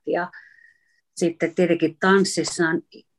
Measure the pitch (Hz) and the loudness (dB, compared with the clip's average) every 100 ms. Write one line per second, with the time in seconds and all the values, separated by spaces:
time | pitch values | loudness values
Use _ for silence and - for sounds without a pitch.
0 | - 165 175 - - _ _ _ _ _ | -4 -4 -4 -10 -20 _ _ _ _ _
1 | _ - 170 165 160 - 175 165 160 - | _ -4 -2 -2 -4 0 2 2 0 0
2 | 190 196 190 - 156 - 165 175 - - | 4 4 2 -2 -4 -2 -2 -2 -6 -20
3 | _ | _